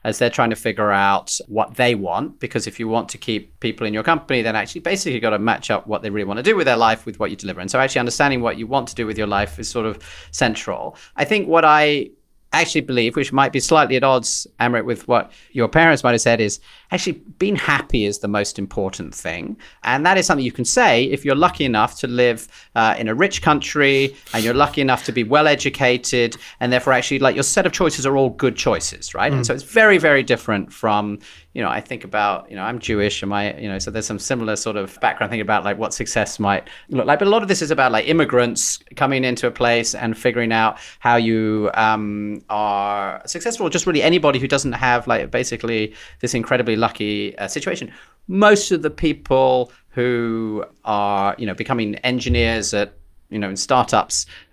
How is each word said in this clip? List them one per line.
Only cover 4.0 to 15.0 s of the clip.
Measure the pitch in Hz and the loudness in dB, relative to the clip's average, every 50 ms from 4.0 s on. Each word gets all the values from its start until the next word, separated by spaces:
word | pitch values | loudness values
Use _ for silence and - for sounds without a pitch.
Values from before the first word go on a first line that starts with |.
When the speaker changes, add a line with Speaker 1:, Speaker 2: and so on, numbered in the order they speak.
| 107 | 0
Speaker 1:
company, | - 110 104 - - 139 123 | 0 0 0 0 -2 -2 -2
then | 110 113 110 | 0 0 0
actually | 110 98 - - 175 | -2 -4 -4 -8 -8
basically | - - 196 190 - 175 127 | -4 -4 -2 -2 -2 -4 -4
you've | 120 | -2
got | 110 113 | -2 0
to | 107 101 | 0 0
match | 104 113 - - - - | 0 0 0 -2 -2 -4
up | 110 95 - 101 | -4 -4 -4 -4
what | 107 101 - | -6 -6 -6
they | 107 | -6
really | 101 107 101 | -6 -6 -6
want | 95 101 113 | -6 -6 -4
to | 127 | 0
do | 190 220 | 0 2
with | 196 160 | 2 2
their | 135 123 113 | 2 4 4
life | 117 110 110 110 - | 4 4 2 2 -4
with | - 104 - | -10 -8 -6
what | 110 95 | -6 -6
you | 101 | -6
deliver. | 95 - 98 90 87 | -8 -10 -10 -10 -8
And | 90 95 | -8 -4
so | - 127 | 0 0
actually | 131 135 - 131 | 0 0 0 -2
understanding | 120 120 117 - 147 143 135 123 | -2 -2 0 0 2 2 2 0
what | 117 117 82 - | -2 -2 -4 -4
you | 113 107 | -6 -4
want | 131 139 123 123 | -4 -4 -4 -4
to | - | -6
do | - 117 | -6 -6
with | 107 110 104 | -6 -4 -4
your | 107 101 | -4 -2
life | 104 98 104 98 - - | 0 0 -2 -2 -6 -10
is | 113 - | -10 -8
sort | - 123 110 | -4 -4 -4
of | 110 101 - - - - - - - | -4 -4 -8 -12 -20 -20 -20 -20 -12
central. | - - - 117 110 - - - 95 - - - - - - - - | -4 0 0 0 0 -2 -6 -8 -6 -6 -8 -10 -12 -14 -20 -14 -4
I | - 143 | -4 -2
think | - 220 208 190 - | 0 0 0 0 2
what | 160 165 156 | 4 4 6
I | 156 151 151 151 151 147 143 117 - - _ _ _ _ _ _ - - | 6 6 6 6 4 2 0 -2 -6 -10 _ _ _ _ _ _ -4 0
actually | 123 - - - 156 | 0 0 2 0 -2
believe, | 135 - 131 123 117 113 117 | -2 0 0 0 2 2 0
which | 156 135 - | -2 -4 0
might | - 135 139 131 - | 2 2 2 4 2
be | 135 | -2
slightly | 123 - 160 156 147 120 131 | 0 2 4 4 4 4 2
at | 127 131 | 2 4
odds, | 135 131 127 120 - - - - - _ - | 4 4 2 2 -2 -6 -6 -8 -10 _ -2
Amrit, | 113 120 120 117 98 | 0 0 2 0 0
with | 113 120 - | -2 -4 -4